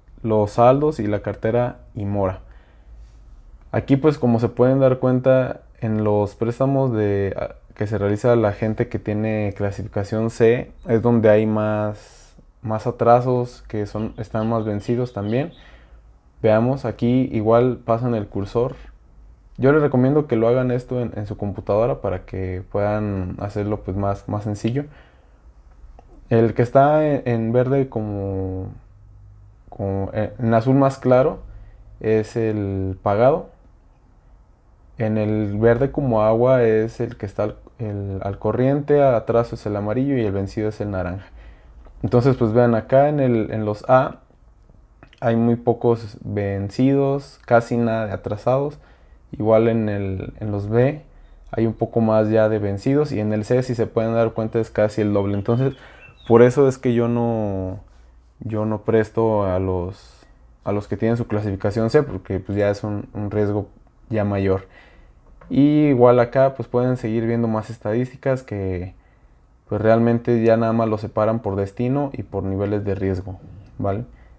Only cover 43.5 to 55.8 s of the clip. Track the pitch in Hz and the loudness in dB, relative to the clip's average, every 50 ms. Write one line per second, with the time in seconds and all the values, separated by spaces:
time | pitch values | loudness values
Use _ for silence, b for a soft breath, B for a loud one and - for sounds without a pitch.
43.5 | - 110 107 104 104 - - - 127 127 - - - - _ _ _ _ _ - | -4 -4 -4 -4 -6 -4 0 2 4 4 2 0 -4 -12 _ _ _ _ _ -20
44.5 | _ _ _ - - - - _ _ _ - - _ _ - 117 117 113 117 117 | _ _ _ -20 -20 -20 -20 _ _ _ -20 -20 _ _ -2 0 0 2 2 2
45.5 | 117 117 - 120 117 117 - 120 117 107 107 104 - - - 107 101 104 101 98 | 0 0 0 0 0 2 2 0 0 0 -2 -10 -16 -14 -10 -8 -6 -4 -4 -4
46.5 | 98 98 101 101 - - 131 135 139 139 139 135 139 143 139 - - - _ - | -4 -4 -6 -6 -2 0 0 2 2 2 2 0 -2 -4 -6 -12 -20 -12 _ 2
47.5 | 123 117 117 - 123 117 120 117 113 113 110 101 98 - - 107 104 104 - 120 | 2 2 2 2 -2 -2 0 0 -2 -4 -4 -6 -6 -8 -8 -8 -8 -4 -2 -2
48.5 | 127 135 143 151 147 - b b b b b b b b b b - - 107 110 | 0 0 -2 -4 -8 -12 b b b b b b b b b b -10 -4 2 4
49.5 | 110 110 113 117 113 113 110 107 101 101 98 95 95 92 95 - - - 107 107 | 4 4 4 4 2 0 0 -2 -4 -4 -4 -4 -6 -6 -8 -10 -12 -10 -8 -6
50.5 | 101 101 101 104 110 117 127 139 151 151 - - b b b b b b b b | -6 -6 -4 -2 2 2 2 2 0 -4 -10 -20 b b b b b b b b
51.5 | - 113 113 113 107 - 117 110 - 117 113 110 110 110 110 107 110 110 110 107 | -2 0 0 0 0 -2 -4 -2 0 0 2 2 4 2 2 4 4 4 4 2
52.5 | 110 104 101 101 98 98 - 135 139 147 151 143 143 104 107 107 107 107 104 - | 2 0 -2 -2 -4 -2 -2 0 2 2 0 0 -2 -2 -2 -2 -2 -2 0 0
53.5 | 127 127 127 - 120 113 110 98 - 117 110 113 113 113 117 113 113 - 110 110 | 0 0 0 0 -2 -2 -4 -2 -2 -2 -2 0 0 0 0 0 -2 -4 -4 -2
54.5 | - 117 110 - - - 107 107 - - 107 104 101 101 98 101 101 101 101 - | -2 -2 -4 -2 0 0 0 0 0 0 0 0 2 0 0 0 -2 -2 0 0
55.5 | 117 123 131 135 135 B | 0 0 0 -2 -4 B